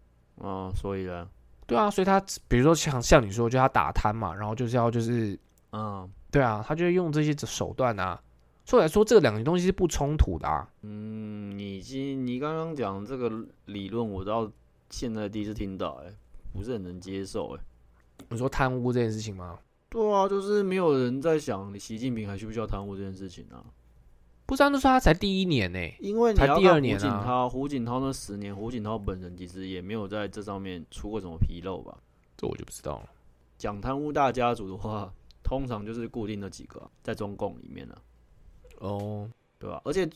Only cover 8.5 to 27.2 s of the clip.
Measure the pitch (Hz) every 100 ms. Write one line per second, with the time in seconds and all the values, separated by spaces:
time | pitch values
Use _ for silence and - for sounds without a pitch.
8.5 | _ - 247 160 208 214 226 131 107 120
9.5 | 175 180 185 175 - 143 151 - 82 76
10.5 | 76 - _ 107 104 107 110 107 104 101
11.5 | 101 101 98 90 135 139 135 123 123 147
12.5 | 160 165 147 104 98 104 131 120 110 113
13.5 | - - 101 95 113 113 95 95 113 110
14.5 | - _ _ _ - 123 110 104 110 104
15.5 | 110 101 95 87 65 80 104 - - -
16.5 | 95 110 117 90 90 90 98 95 110 80
17.5 | - - - _ _ _ - - 113 131
18.5 | - 135 127 123 123 113 110 107 95 87
19.5 | 87 _ _ - 226 214 202 190 196 196
20.5 | 208 196 190 170 135 123 131 160 156 147
21.5 | 98 98 101 - 110 127 113 104 98 110
22.5 | 110 107 104 101 98 98 95 95 85 58
23.5 | 62 - - _ - - - _ _ -
24.5 | 269 285 285 269 262 170 165 202 190 185
25.5 | 135 92 90 85 - 196 220 233 208 -
26.5 | 156 185 160 127 101 104 101